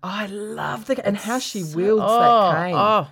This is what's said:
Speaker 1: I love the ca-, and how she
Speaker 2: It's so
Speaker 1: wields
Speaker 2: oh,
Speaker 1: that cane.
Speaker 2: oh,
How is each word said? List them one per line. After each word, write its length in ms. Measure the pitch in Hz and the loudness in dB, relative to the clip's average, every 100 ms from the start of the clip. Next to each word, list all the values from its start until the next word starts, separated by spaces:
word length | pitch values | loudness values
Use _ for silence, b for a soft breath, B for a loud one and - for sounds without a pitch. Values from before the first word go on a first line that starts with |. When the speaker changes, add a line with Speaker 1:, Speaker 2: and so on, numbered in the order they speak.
Speaker 1:
I 240 | 180 208 202 | -10 -8 -8
love 600 | 202 214 226 - 233 214 | -10 -10 -8 -8 -6 -4
the 80 | 247 | -4
ca-, 80 | 202 | -2
and 100 | 202 | -4
how 220 | 214 254 | -4 -6
she 220 | - 208 | -6 -8
Speaker 2:
It's 140 | 160 | -6
so 40 | 160 | -2
Speaker 1:
wields 260 | 196 220 | 2 2
Speaker 2:
oh, 160 | 208 233 | 2 4
Speaker 1:
that 360 | 240 226 185 160 180 | 6 6 4 2 0
cane. 100 | 170 | 0
Speaker 2:
oh, 320 | 208 214 139 | 2 2 0